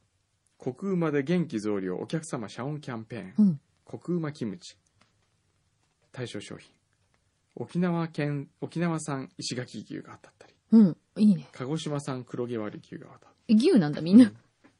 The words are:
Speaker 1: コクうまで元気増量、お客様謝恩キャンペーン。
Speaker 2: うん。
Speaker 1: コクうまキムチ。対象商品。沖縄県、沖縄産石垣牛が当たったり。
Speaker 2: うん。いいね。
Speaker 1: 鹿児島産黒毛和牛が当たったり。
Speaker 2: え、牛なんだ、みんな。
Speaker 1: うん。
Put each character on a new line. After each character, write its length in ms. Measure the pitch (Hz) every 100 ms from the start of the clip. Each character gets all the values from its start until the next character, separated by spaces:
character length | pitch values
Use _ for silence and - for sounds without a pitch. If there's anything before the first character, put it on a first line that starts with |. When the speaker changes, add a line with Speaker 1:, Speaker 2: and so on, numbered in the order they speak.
| _ _ _ _ _ _
Speaker 1:
コ 160 | 131
ク 160 | 127 196
う 60 | 185
ま 160 | 165
で 120 | 147
元 240 | 135 180 160
気 120 | 110
増 200 | 104 101
量、 160 | 92 -
お 80 | 104
客 180 | 160 156
様 220 | 143 101
謝 160 | - 131
恩 140 | 151
キ 120 | 147
ャ 60 | 117
ン 60 | 113
ペ 100 | 117
ー 60 |
ン。 100 | 92 -
Speaker 2:
う 60 |
ん。 160 | 208 147 - _
Speaker 1:
コ 140 | - 165
ク 160 | -
う 60 | 175
ま 120 | 151
キ 140 | 147 117
ム 120 | 92
チ。 200 | - - _ _ _ _ _ _ _ _ _ _ _ _ _
対 160 | - 120
象 120 | 110
商 160 | - -
品。 140 | - _ _ _ _ _ _ _ _ -
沖 240 | 117 175
縄 280 | 180 170 160
県、 380 | 160 147 147 - _
沖 180 | 135 165
縄 200 | 170 160
産 320 | 156 135 131 -
石 180 | - 120
垣 240 | 120 113
牛 220 | - 101
が 120 | - -
当 80 | -
た 0 |
っ 40 | _
た 100 | -
り。 60 | _ _
Speaker 2:
う 120 | 220
ん。 140 | 196 - _ -
い 140 | 214
い 40 | 165
ね。 120 | -
Speaker 1:
鹿 140 | - 131
児 120 | 160
島 200 | 160 147
産 240 | 143 127
黒 220 | 123 123 123
毛 100 | 120
和 80 | 104
牛 320 | - - -
が 80 | -
当 40 |
た 40 | -
っ 40 |
た 80 | - _ -
り。 80 | 214
Speaker 2:
え、 20 |
牛 220 | 294 294
な 100 | 151
ん 40 |
だ、 80 | 143
み 120 | 156
ん 60 | 208
な。 60 | 226
Speaker 1:
う 20 |
ん。 80 | - _ _ _